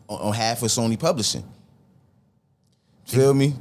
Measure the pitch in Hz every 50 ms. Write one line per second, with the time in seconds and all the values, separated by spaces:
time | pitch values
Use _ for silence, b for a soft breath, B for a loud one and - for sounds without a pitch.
0 | - - 107 - 76 107 107 113 113 110 117 117 120 110 - 127 117 113 113 104
1 | - 160 - 139 104 - - - - - - - - _ _ _ _ _ _ _
2 | _ _ _ _ _ _ _ _ _ _ _ _ _ _ _ _ _ _ _ _
3 | _ - - 127 135 139 139 135 139 143 139 127